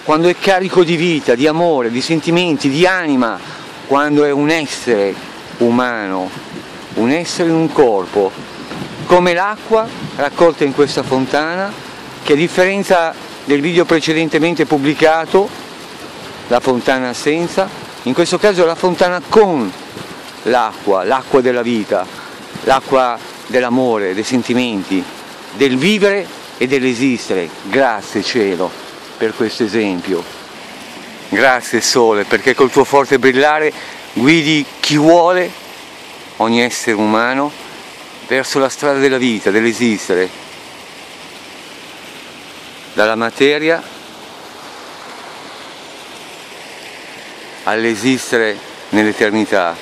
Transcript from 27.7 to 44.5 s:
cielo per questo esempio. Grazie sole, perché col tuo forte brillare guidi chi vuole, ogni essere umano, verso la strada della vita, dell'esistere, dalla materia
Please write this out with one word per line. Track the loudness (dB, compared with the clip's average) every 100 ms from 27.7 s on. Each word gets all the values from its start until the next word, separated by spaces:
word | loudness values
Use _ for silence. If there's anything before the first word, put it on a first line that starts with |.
| 2 2 0 -4 -4
cielo | -2 2 2 2 -2 -4 -16 -18 -18 -4
per | -4
questo | 0 -2 0
esempio. | 0 0 0 -2 -2 -4 -4 -16 -18 -18 -18 -18 -16 -16 -16 -18 -4
Grazie | 2 4 2 0 -2
sole, | 2 4 4 4
perché | 2 2 2
col | 4 4
tuo | 4
forte | 4 4 4 4
brillare | 4 4 4 2 0 -4 -16 -16 -8
guidi | 0 4 4 4 0 -2 -4
chi | 0 4
vuole, | 8 8 6 2 0 -6 -18 -18 -20 -20 -20 -18 -18 -4
ogni | 0 2
essere | 0 0 -2 0
umano, | 2 2 2 0 -2 -6 -18 -18 -18 -20 -20 -20 -2
verso | -2 0 0
la | 0
strada | 0 0 2
della | 2 4
vita, | 2 2 2
dell'esistere, | 4 2 2 0 0 0 0 0 -4 -18 -20 -20 -20 -20 -20 -20 -20 -20 -20 -20 -20 -18 -18 -18 -18 -18 -18 -18 -20 -20 -20 -20 -20 -8
dalla | 0 2
materia | 2 -2 2 4 4 2 0 -4 -18 -18 -18 -18 -18 -18